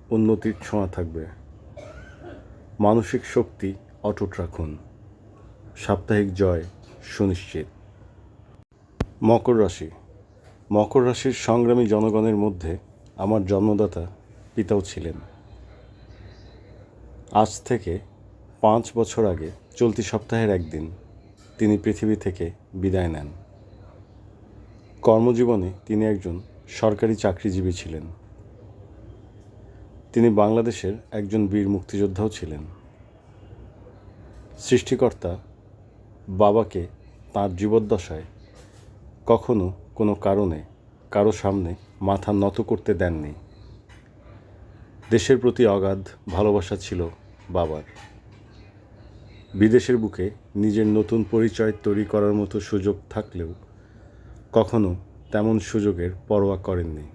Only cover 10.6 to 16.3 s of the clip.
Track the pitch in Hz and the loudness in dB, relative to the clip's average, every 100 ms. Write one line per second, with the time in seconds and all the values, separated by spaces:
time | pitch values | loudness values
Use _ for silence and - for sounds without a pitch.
10.6 | - 104 107 135 123 120 135 120 - 117 | 0 2 4 4 4 0 -2 -2 2 4
11.6 | 120 123 113 107 110 107 110 104 104 90 | 4 4 4 4 4 2 2 2 0 -2
12.6 | 82 90 - - - - 95 107 92 98 | -6 -8 -10 -20 -20 -6 0 0 2 2
13.6 | 107 104 101 87 87 - - - - - | 2 2 0 -2 -10 -14 -20 -20 -10 -6
14.6 | 95 101 90 - 82 78 - - - - | 0 -2 -2 -8 -10 -10 -16 -20 -20 -20
15.6 | - - - - - - - | -20 -20 -20 -20 -20 -20 -20